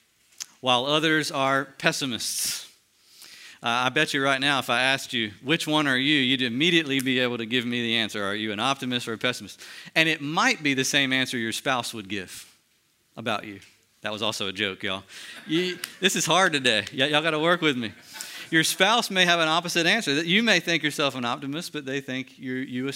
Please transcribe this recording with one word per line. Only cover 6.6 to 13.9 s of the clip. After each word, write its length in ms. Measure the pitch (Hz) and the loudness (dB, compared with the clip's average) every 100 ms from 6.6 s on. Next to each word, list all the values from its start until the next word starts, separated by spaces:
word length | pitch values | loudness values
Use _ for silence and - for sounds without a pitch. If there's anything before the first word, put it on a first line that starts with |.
| 170 170 147 135 | 4 4 2 0
be 220 | 131 127 | 2 2
able 180 | 123 120 | 2 -2
to 80 | 113 | -2
give 180 | 127 | -2
me 160 | 117 120 | 0 -2
the 140 | 117 | 0
answer. 300 | 117 107 107 | 0 0 -2
Are 100 | 98 | -4
you 160 | 107 110 | -2 -4
an 80 | 101 | -2
optimist 480 | 127 139 127 123 117 | -2 -2 -2 -4 -4
or 60 | |
a 60 | 110 | -2
pessimist? 420 | 127 120 98 - - - - | -4 -4 -10 -16 -18 -18 -4
And 140 | 165 160 | 0 2
it 120 | 156 | 0
might 440 | 143 175 247 196 | -2 0 2 2
be 100 | 147 | 0
the 100 | 131 | 0
same 280 | 131 147 135 | 2 2 2
answer 260 | 131 127 120 | 0 0 -2
your 140 | 113 | -4
spouse 420 | - 147 127 - | -4 -2 -2 -2
would 140 | 113 95 | -8 -8
give 440 | 101 87 - - _ _ _ _ _ _ - | -8 -8 -14 -18 _ _ _ _ _ _ -8
about 280 | 117 107 | -4 -4
you. 160 | 107 98 - _ _ | -6 -14 -18 _ _